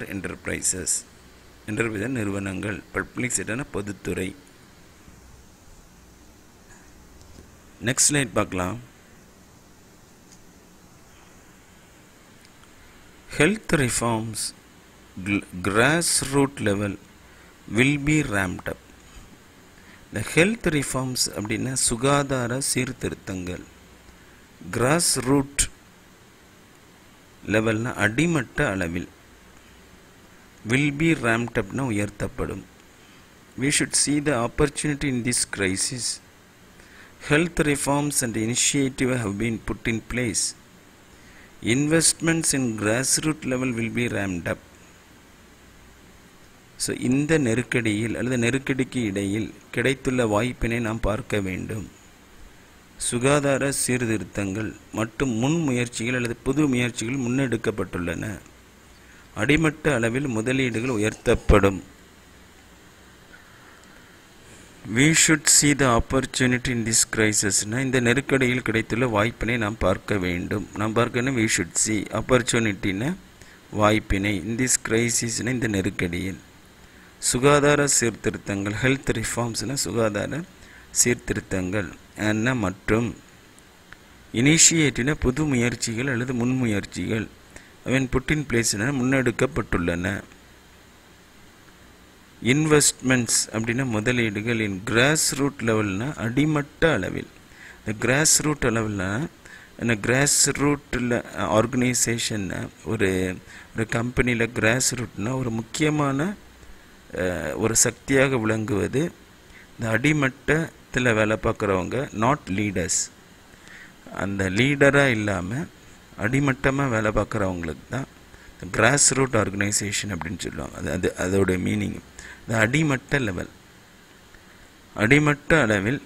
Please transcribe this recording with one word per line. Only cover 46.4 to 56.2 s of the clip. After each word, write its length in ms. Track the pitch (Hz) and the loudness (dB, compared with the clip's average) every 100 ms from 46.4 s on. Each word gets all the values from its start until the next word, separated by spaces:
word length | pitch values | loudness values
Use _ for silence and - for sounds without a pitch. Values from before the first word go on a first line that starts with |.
| - - - - | -20 -20 -20 -8
So, 200 | - - | -6 -2
இந்த 420 | 123 135 147 160 | 0 0 2 2
நெருக்கடியில் 760 | 127 113 113 127 113 104 113 | 2 0 0 0 0 0 -2
அல்லது 220 | 82 117 127 | -2 -2 0
நெருக்கடிக்கு 680 | 117 131 135 131 127 127 | 0 0 -2 -2 -2 -2
இடையில் 500 | 113 98 98 104 104 - - | -2 -2 -2 -2 -4 -8 -10
கிடைத்துள்ள 560 | - 123 135 - 127 117 | -2 -2 0 -2 0 2
வாய்ப்பினை 540 | 104 123 123 117 117 | 2 0 -2 -2 -2
நாம் 200 | 113 113 | -2 -2
பார்க்க 400 | 98 107 - 107 | -2 -2 -2 -2
வேண்டும். 480 | 95 92 87 110 85 - - - - - - - - - - - | -2 -6 -6 -8 -10 -16 -20 -20 -20 -20 -20 -20 -20 -20 -20 -8
சுகாதார 760 | - 123 127 147 139 135 139 139 - | -4 0 2 2 2 0 0 -2 -2
சீர்திருத்தங்கள் 920 | 123 120 110 92 - 101 95 107 - - | 0 0 -2 -4 -4 -4 -4 -6 -10 -10
மற்றும் 500 | - 113 - 139 110 | -6 -6 -2 -2 0
முன்முயற்சிகள் 720 | 131 165 151 123 120 - 113 | 2 2 0 0 -2 -4 -4
அல்லது 220 | 127 | -2